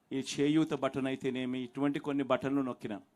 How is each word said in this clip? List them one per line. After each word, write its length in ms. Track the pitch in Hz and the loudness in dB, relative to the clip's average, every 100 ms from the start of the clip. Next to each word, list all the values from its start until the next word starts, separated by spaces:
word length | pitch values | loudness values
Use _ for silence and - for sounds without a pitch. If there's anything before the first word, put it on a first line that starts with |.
| - | -8
ఈ 120 | 135 135 - | -6 -4 0
చేయూత 340 | 147 156 156 | 4 4 4
బటన్ 320 | 147 131 139 131 | 2 0 0 -2
అయితేనేమి, 540 | 131 135 123 127 127 | -2 -2 -2 -2 -4
ఇటువంటి 380 | 123 135 143 151 | -6 -2 0 0
కొన్ని 260 | 147 139 | -2 -2
బటన్లు 360 | 131 127 135 139 | 2 2 2 0
నొక్కినా. 400 | 131 117 120 98 - | -2 -4 -8 -10 -12